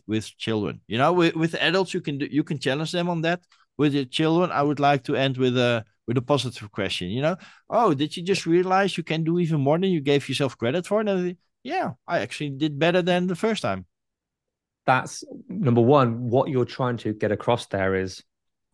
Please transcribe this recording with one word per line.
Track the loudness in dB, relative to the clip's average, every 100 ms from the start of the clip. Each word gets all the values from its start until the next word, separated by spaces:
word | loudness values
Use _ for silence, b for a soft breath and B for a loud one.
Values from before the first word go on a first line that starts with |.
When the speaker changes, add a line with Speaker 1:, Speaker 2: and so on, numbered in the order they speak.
| -4
Speaker 1:
with | -4 -4 -10
children. | -4 -2 -2 -6 -6
You | 0
know, | 2
with, | 4 2 2
with | -2 0
adults, | 0 0 -2
you | -4
can | -6 -6
do, | -4
you | -2
can | -2 -4
challenge | -2 -2 -2
them | -2 -2
on | 0
that. | -2 -2 _ b b 0
With | 2
your | 2 -2
children, | 0 2 2 2
I | 0
would | 0 2
like | 2 2
to | 0 0
end | 0 2
with | 2 4
a, | 2 0 -4 _ -4
with | -2
a |
positive | 2 0 0 -8 -12
question, | -4 -4 -4 -4
you | -2
know? | -2 -4 B B B
"Oh, | 0 2
did | 2 -2 -4
you |
just | -2 -2 2
realize | 2 4 2 2 -2
you |
can | -4 -2
do | 0 0
even | 2 2
more | 2 2
than | 2
you | 0
gave | 2 2 0
yourself | -2 -2 -2
credit | -2 -2 -2
for?" | -2
And | 0
then, | -2 -2 -6 _ _
"Yeah, | -8 -6 -6 -8 -6
I | -4
actually | -4 -6 -8
did | -2 -2 0
better | 2 2
than | 2 0 0
the | 0
first | -2 0
time." | -2 -4 -8 _ _ _ _ _ _ _ _ _ 0
Speaker 2:
That's, | 0 0 -12 -16 -16 -10
number | -2 2 4
one, | 6 6 4 0 0
what | 0 0
you're | -2 -2
trying | -2 -4 -4
to | -6
get | -4 -2
across | -2 0 -2 -2
there | -2 0 0
is, | -4 -8 _ _ _ _ _